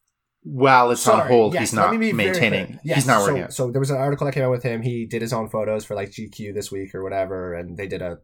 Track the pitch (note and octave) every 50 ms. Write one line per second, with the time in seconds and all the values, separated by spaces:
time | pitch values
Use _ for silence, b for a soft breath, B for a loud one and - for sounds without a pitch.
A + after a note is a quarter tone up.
0 | _ _ _ _ _ _ _ _ - D#3 C#3+ B2 C3+ C3+ C3 B2 B2 A#2+ A#2+ A#2+
1 | - B2 A2 A2 - - B2 A#2 A2 G2+ F3 F3 A2 - A2 A2 G2 F2+ A3+ A3+
2 | A3+ A3 F3+ A2+ G2+ F#2+ F#2 F3 A#2+ G#2+ G2 F#2+ F2+ - - - - D#3 D#3+ C#3
3 | A#2+ C3 A#2+ G#2+ G2+ G2 - F#2 E2+ - - - B2+ A#2+ A#2+ C3+ C3+ C#3 C#3 B2+
4 | C3+ C#3+ C#3+ C#3 D3 C#3 C3+ D3 C3 B2+ B2+ A#2+ A#2+ B2 A2+ A2+ A#2 B2+ A#2+ A#2
5 | A2+ G#2+ A#2 A2+ A2+ A2+ B2 A2+ A2 G#2 - A2 G#2 G#2+ G#2+ G#2+ - - G#2 G2+
6 | G2+ G2 - A2 G#2+ G2+ - - G#2+ G2+ G2 G#2 G2 - G2+ G2 F#2+ F#2+ - F#2+
7 | F#2+ F#2+ G2 G2 F#2+ F#2 G2 F#2 F2+ F2+ E2+ E2+ F2 F2 F2 F#2 G2 F2+ F#2 -
8 | F#2 F2 E2+ -